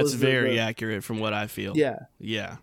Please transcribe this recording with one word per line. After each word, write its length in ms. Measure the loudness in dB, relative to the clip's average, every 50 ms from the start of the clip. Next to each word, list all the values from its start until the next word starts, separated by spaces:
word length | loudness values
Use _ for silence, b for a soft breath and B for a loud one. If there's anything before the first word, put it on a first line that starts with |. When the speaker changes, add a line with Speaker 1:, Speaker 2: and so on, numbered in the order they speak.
| 4
Speaker 1:
was 100 | 2 2
the, 60 | 2
Speaker 2:
very 340 | 4 4 4 4 4 2 2
Speaker 1:
the 60 | 2
Speaker 2:
accurate 440 | 0 0 -2 -4 -4 -4 -4 -4 -4
from 160 | -4 -4 -2
what 120 | -2 0 0
I 140 | -2 -2
feel. 300 | -4 -6 -6 -6 -2 2
Speaker 1:
Yeah. 220 | 2 2 2 0 -4 -10 -16 _ -12
Speaker 2:
Yeah. 380 | -8 -6 -4 -4 -4 -6 -10 -8